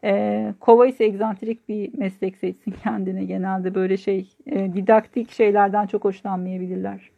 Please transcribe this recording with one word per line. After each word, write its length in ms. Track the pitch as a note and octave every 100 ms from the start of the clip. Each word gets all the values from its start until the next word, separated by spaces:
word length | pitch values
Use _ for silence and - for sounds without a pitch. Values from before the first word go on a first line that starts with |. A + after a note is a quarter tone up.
E, 500 | G#3 G3+ G#3 G#3 G#3+ G3+
Kova 260 | - A#3 B3
ise 180 | B3
egzantrik 640 | G#3+ G3 A3 G3 A3 A3+ _
bir 300 | G#3+ G3 -
meslek 380 | G3 F#3+ F#3+ F#3+
seçsin 380 | F#3 F#3+ - F#3
kendine. 420 | A3 G#3+ F#3+ F#3+
Genelde 500 | F#3+ F#3 F#3 F#3+ F#3
böyle 220 | F#3+ F#3 F#3+
şey, 340 | F#3+ F#3+ F#3+ _ -
e, 260 | G3+ G3
didaktik 580 | F3+ G3 A3 A3 - A#3
şeylerden 560 | - G#3+ G3+ G3+ G#3 G3+
çok 180 | G#3
hoşlanmayabilirler. 1040 | G3+ G3 G3+ F#3 F#3 F#3 F#3 F#3 F#3+ G3+ -